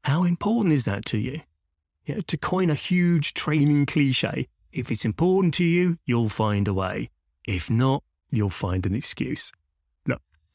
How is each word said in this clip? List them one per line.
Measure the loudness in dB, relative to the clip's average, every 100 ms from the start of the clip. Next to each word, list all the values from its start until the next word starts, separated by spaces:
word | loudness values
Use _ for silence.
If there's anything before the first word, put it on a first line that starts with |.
How | 0 2
important | 2 0 0 0 2
is | 2 2
that | -2 -2
to | -4
you? | -4 -8 -14 _ _ _ _ _ -10
You | -8
know, |
to | -6 -6
coin | -2 0 2
a | 0
huge | 0 2 4 2 0
training | -4 -2 2 4 4 2
cliche, | 2 2 2 -2 -4 -8 _ _
if | -8 -4
it's | -2 -2
important | 0 2 2 2 2
to |
you, | 2 4 2 0 0
you'll | 0 0
find | 0 0 2 0
a |
way. | 0 -2 -4 -8 _ _ _ -6
If | -6 0
not, | 2 2 0 _ _ _
you'll | 0 0
find | -2 -2 -2 -2
an | -2
excuse. | -4 -4 -6 -4 -6 -8 _ _ _ _ -6
Look, | -6 _ _ _